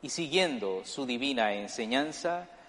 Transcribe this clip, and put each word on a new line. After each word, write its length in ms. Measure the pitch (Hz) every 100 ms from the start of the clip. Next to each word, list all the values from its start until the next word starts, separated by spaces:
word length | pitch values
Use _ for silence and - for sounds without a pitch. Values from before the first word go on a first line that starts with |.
y 80 | 139
siguiendo 720 | - 156 175 175 123 98 95 -
su 180 | -
divina 480 | 127 120 139 123 107
enseñanza, 960 | 104 101 - 110 131 156 151 170 175 175 -